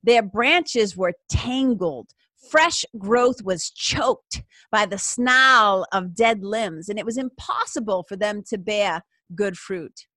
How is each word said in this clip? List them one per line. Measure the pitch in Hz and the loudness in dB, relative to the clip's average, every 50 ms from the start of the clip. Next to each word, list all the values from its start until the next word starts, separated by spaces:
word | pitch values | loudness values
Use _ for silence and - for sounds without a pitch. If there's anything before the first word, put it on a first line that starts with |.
| - | 4
Their | 214 240 233 | 4 4 4
branches | 214 190 - 208 233 269 330 349 311 - - 247 214 196 - | 2 0 -2 0 2 2 2 2 0 0 0 0 0 0 0
were | 180 185 175 175 _ _ _ | -2 -2 -2 -2 _ _ _
tangled. | - - - 240 254 262 269 262 240 185 185 165 139 120 107 _ _ _ _ _ _ _ _ - | -4 -2 -2 0 0 2 2 2 2 0 -2 -4 -4 -6 -12 _ _ _ _ _ _ _ _ 0
Fresh | - 311 320 339 - - - - - | 2 4 4 4 2 -4 -6 -8 -10
growth | 214 190 196 233 247 247 247 247 - 202 | -10 -2 0 2 4 4 2 0 -2 -4
was | 190 185 165 - - | -4 -4 -4 -4 -12
choked | _ - - - - - 226 262 247 - _ _ - - - _ _ _ _ _ - | _ -6 -4 -4 -2 0 0 0 0 -2 _ _ -12 -12 -12 _ _ _ _ _ 0
by | 214 214 | 0 0
the | 190 196 | 0 -4
snarl | 196 - - - - 240 254 254 262 262 262 262 240 214 208 196 190 170 - - | -6 -6 -6 -4 -2 2 4 4 6 6 6 6 6 6 6 4 2 0 -2 -2
of | 196 185 180 170 | -4 -4 -4 0
dead | 220 226 226 226 202 185 | 2 2 2 2 0 -4
limbs, | 196 214 226 226 185 160 156 170 202 | -4 -4 -4 -4 -4 -6 -10 -8 -8
and | 208 214 | -6 -6
it | 185 | -4
was | 220 220 | -4 -4
impossible | 262 262 254 _ - - - - 427 480 - - 302 226 214 196 180 170 _ | -4 -6 -6 _ -12 -8 -6 -4 -4 -4 -4 -6 -6 -2 -2 -2 -2 -2 _
for | 202 | -4
them | 185 208 208 208 208 - - | -2 -2 -2 -2 -6 -8 -8
to | 233 | -8
bear | 196 175 214 208 208 202 190 165 170 _ _ _ _ _ _ 175 | -6 -4 -2 0 2 2 0 0 -4 _ _ _ _ _ _ -4
good | 165 202 202 180 | -2 -2 -2 -2
fruit. | - - - 196 180 156 - _ - _ _ _ | -8 -10 -8 -8 -8 -8 -12 _ -20 _ _ _